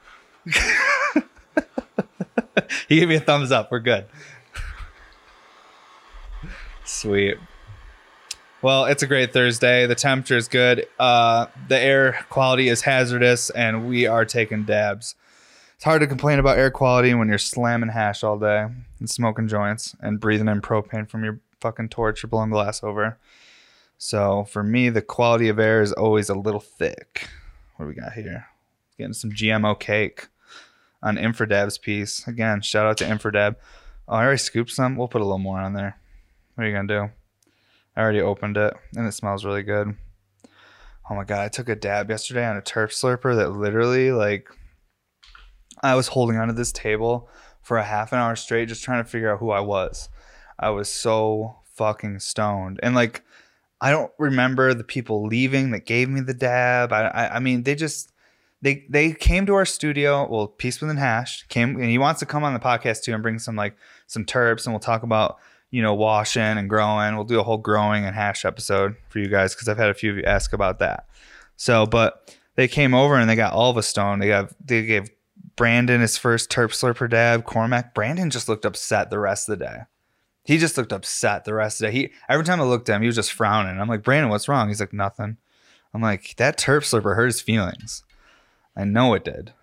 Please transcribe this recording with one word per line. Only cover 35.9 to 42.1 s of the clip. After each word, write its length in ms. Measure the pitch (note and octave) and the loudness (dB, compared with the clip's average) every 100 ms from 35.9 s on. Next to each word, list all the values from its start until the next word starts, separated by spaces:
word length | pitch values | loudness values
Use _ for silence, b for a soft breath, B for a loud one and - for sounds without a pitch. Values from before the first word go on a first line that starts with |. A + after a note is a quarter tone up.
| - _ - _ _ _ - | -10 _ -20 _ _ _ -6
What 80 | |
are 20 | A2 | -4
you 80 | |
gonna 140 | G2+ G2+ | -2 -2
do? 240 | G#2 G#2 - _ _ _ _ _ _ _ - | -2 -4 -10 _ _ _ _ _ _ _ -2
I 40 | |
already 200 | A2 G#2 | 0 2
opened 360 | F2+ G2 G#2 G#2 | 0 -2 -4 0
it, 180 | G#2+ - - - | 0 -2 -14 -6
and 100 | A2+ | -6
it 60 | |
smells 320 | - G2+ G2 | -4 -6 -4
really 180 | G2 G2+ | -4 -6
good. 340 | G2+ G#2 G#2 G2+ - _ _ _ b b b b b b - | -2 -2 -2 -8 -14 _ _ _ b b b b b b -10
Oh 60 | |
my 80 | G2+ | -10
God, 180 | G2 G2+ | -4 -4
I 80 | G#2+ | -4
took 200 | - A#2 | -6 -6
a 80 | G#2 | -4
dab 340 | G2+ G#2 G2+ | -2 -2 -2